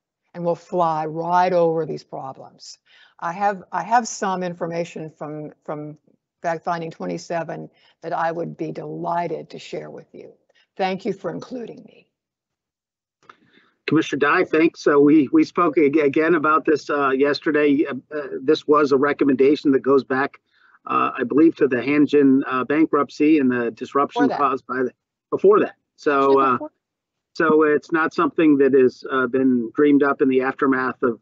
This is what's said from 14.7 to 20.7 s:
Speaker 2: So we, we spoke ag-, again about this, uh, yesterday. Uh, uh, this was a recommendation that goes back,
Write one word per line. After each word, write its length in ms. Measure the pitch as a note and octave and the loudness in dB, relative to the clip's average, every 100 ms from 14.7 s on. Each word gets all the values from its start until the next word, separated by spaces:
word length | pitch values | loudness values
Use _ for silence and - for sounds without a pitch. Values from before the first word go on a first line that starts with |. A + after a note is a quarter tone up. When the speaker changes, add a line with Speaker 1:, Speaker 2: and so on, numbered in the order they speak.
| - | 0
Speaker 2:
So 180 | F3 C#3+ | 0 4
we, 280 | D3 D#3 C3 | 6 4 4
we 100 | D#3+ | 2
spoke 340 | D#3 - F3 F3 | 0 0 0 2
ag-, 220 | C#3 D#3 | 2 2
again 380 | C#3+ D3+ D#3+ E3+ | 0 0 0 0
about 280 | D3+ D#3 | 2 0
this, 240 | D#3 D3 - | 2 -2 -2
uh, 220 | D3 C#3 | -2 0
yesterday. 720 | C3 C#3+ C#3 E3 D3 D3 C#3 | 2 0 0 -2 0 2 2
Uh, 100 | D3+ C3 - D3+ | -2 -6 -10 -10
uh, 100 | C3 C3 | -10 -6
this 280 | C3 D#3 - | 0 0 2
was 240 | D3+ C#3+ | 2 4
a 40 | C3+ | 2
recommendation 760 | C#3+ C#3 C#3+ C3 C3+ C#3+ D3+ | 0 0 2 4 4 4 2
that 80 | C3 | 2
goes 240 | B2 C#3 | 2 2
back, 360 | - C3 C#3 - _ _ _ | 2 -4 -4 -8 _ _ _